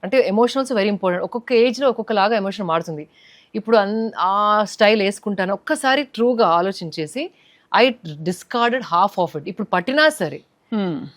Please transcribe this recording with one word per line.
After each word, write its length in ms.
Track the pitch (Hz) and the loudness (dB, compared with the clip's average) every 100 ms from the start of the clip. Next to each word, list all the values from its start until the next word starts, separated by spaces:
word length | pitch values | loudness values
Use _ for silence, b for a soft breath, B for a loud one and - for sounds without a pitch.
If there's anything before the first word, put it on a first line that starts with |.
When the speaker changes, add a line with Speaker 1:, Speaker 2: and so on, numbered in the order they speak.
Speaker 1:
అంటే, 240 | 185 262 220 | 0 2 2
ఎమోషన్ 360 | 202 240 254 | 4 2 0
also 140 | 262 233 | -2 0
very 160 | 196 | 0
important. 280 | 202 185 180 | 0 -2 -2
ఒక్కొక్క 320 | 185 240 - | -4 -8 0
ఏజ్లో 360 | 240 240 240 269 | 2 2 2 -2
ఒక్కొక్కలాగా 460 | 233 220 214 196 226 | -2 -2 0 2 2
ఎమోషన్ 320 | 196 196 185 | -2 -6 -2
మారుతుంది. 400 | 165 165 156 156 b b b b - | -2 -2 -10 -12 b b b b -10
ఇప్పుడు 220 | 208 220 | 2 2
అన్-, 340 | 202 220 226 - | 2 -2 -4 -2
ఆ 440 | 175 196 208 208 | 0 0 2 2
స్టైల్ 380 | 208 - 208 220 | 0 4 4 4
వేసుకుంటాను. 520 | 196 202 - 196 190 | 2 -2 -8 -4 -4
ఒక్కసారి 500 | 202 - 311 269 269 | -4 -4 -2 0 0
ట్రూగా 440 | 277 - 240 240 202 | -2 -2 0 4 4
ఆలోచించేసి, 840 | 170 185 190 170 156 156 247 330 b b b b 185 | 4 2 -4 -10 -8 -8 -8 -10 b b b b 2
I 80 | 254 247 165 147 | 2 2 -12 -8
discarded 560 | 160 180 - 240 233 247 | -6 -6 -6 -2 0 -2
half 500 | 208 170 196 - 175 | -2 2 2 0 -4
of 120 | 156 | -4
it. 60 | 147 | -10
ఇప్పుడు 200 | 196 214 | -10 -4
పట్టినా 420 | 180 175 277 311 | -2 -2 2 2
సరే, 320 | 302 165 135 _ _ _ 220 | 2 -6 -6 _ _ _ -4
Speaker 2:
Hmm. 220 | 190 151 151 | -2 -4 -8